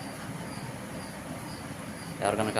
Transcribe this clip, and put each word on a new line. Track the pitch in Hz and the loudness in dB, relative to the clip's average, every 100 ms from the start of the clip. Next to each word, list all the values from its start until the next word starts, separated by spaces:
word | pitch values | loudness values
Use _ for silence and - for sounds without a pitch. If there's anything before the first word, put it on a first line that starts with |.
| - - - - - - - - - - - - - - - - - - - - - - | -6 -6 -4 -4 -4 -4 -4 -6 -6 -6 -6 -6 -6 -4 -4 -6 -6 -6 -6 -6 -4 2
ఎవరికైనా | 101 104 107 | 4 6 6